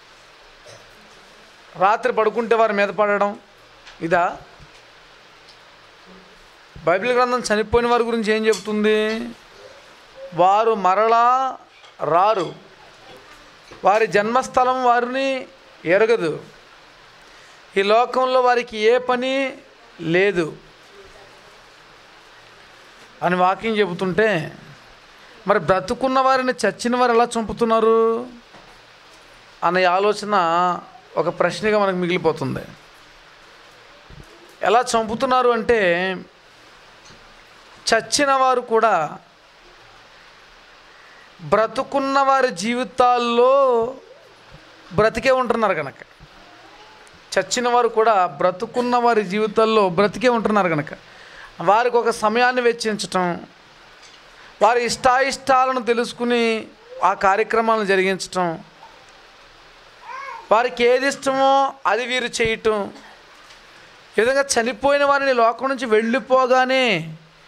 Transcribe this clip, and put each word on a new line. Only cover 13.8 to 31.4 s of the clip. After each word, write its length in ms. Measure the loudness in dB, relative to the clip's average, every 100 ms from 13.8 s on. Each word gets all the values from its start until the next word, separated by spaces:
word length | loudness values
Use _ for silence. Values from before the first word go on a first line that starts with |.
వారి 240 | 0 2 2
జన్మస్థలం 760 | 0 0 0 0 0 0 2
వారిని 640 | 2 2 0 -4 -4 -4 -10 -20 -20 -10 0
ఎరగదు, 580 | 2 2 2 -2 -6 -12 -20 -20 -20 -20 -20 -20 -20 -20 -20 -20 -20 -6 -2
ఈ 40 |
లోకంలో 580 | 2 2 2 0 0 2
వారికి 360 | 2 2 -2 -2
ఏ 200 | 2 2
పని 600 | 0 -2 -2 -4 -4 -8 -20 -20 -20 -10
లేదు 560 | -2 2 2 0 -4 -8 -20 -20 -20 -20 -20 -20 -20 -20 -20 -20 -20 -20 -20 -20 -20 -20 -20 -20 -20 -20 -20 -20 -20 -20 -20 -6
అని 120 | -2 2
వాక్యం 380 | 2 0 -2
చెబుతుంటే, 840 | 0 -2 -2 -2 0 0 0 -4 -12 -20 -20 -20 -20 -20 -20 -20 -8 -2
మరి 120 | 0
బ్రతుకున్న 600 | 2 0 -2 -4 -2 0
వారిని 340 | 2 2 0 -2 -4
చచ్చిన 280 | -2 -4 0
వారు 160 | 2
ఎలా 160 | 2 0 -2
చంపుతున్నారు 880 | -8 -4 0 2 2 2 2 -2 -6 -16 -20 -20 -20 -20 -20 -20 -20 -20 -20 -20 -20 -6
అనే 200 | -2 2
ఆలోచన 500 | 2 2 0 0 -2 0 2 2 0 -2 -8 -20 -8 -4
ఒక 220 | -4
ప్రశ్నగా 400 | 0